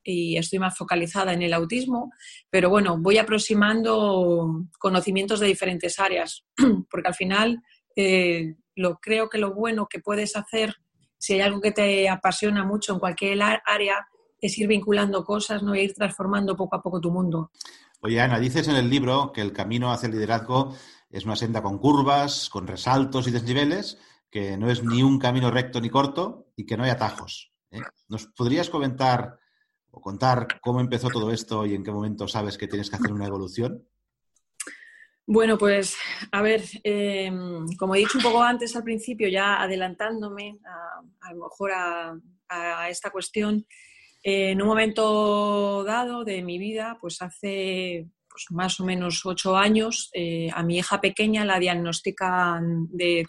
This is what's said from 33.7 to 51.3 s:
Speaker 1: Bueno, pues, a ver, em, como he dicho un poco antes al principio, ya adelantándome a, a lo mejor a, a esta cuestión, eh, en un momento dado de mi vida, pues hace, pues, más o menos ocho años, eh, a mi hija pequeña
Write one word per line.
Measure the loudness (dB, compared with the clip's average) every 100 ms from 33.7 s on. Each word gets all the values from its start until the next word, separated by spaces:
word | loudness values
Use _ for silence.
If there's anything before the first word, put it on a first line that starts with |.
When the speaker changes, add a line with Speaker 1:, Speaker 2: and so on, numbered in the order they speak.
| -6 _ _ _ _ _ _ _ -18 -16 -16 -20 -20 -20 _ 2
Speaker 1:
Bueno, | 4 4 4
pues, | 4 2 0 -6 -8 -10 -4
a | 0
ver, | 2 2 -2 -8
em, | -4 -2 -2 -2 -4 -6 -6 -8 -8 -4
como | 0 4
he |
dicho | 4 4
un | 4
poco | 6
antes | 4 2 -2 -6
al |
principio, | -4 -6 -6 -2 0
ya | 2 2 2
adelantándome | 0 -2 -4 -4 -6 -6 -8 -10 -14 -16 -16
a, | -12 -12 -12 -16 _ -18
a |
lo | -14 -14
mejor | -6 -4
a, | -2 -2 -4 -8 -12 -18 _ -12
a | -8 -6 -4 -6
esta | -8 -8
cuestión, | -8 -6 -2 0 -2 -4 -18 -20 -20 _ _
eh, | -2 0 2
en | 2
un | 2
momento | 4 2 2 2 4 2 2 2 0 0 -2 -2
dado | -2 -2 -6 -6
de | -6
mi | -6 -6
vida, | -6 -6 -8 -10
pues | -12 -12
hace, | -12 -10 -6 -4 -4 -4 -4 -6 -10 _ _
pues, | -18 -8
más | -4 -2 -2
o | -2
menos | -2 -2 -4 -4
ocho | -2 2 4
años, | 4 4 2 -4 -8
eh, | -6 -4 -2 -4
a | -2
mi | 0 0
hija | 0 0
pequeña | 0 0 0